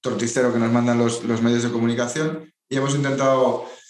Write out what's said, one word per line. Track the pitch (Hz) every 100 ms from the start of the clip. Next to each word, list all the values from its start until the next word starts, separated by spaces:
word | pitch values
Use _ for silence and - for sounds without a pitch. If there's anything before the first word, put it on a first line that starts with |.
torticero | 127 107 117 135 123
que | 117
nos | 117
mandan | 120 120 120
los, | 117 117
los | 117 113
medios | 117 120
de | 120
comunicación | 120 117 117 120 156 156 156 - _ _
y | 135
hemos | 139
intentado | 143 139 135 135 131 123 - - -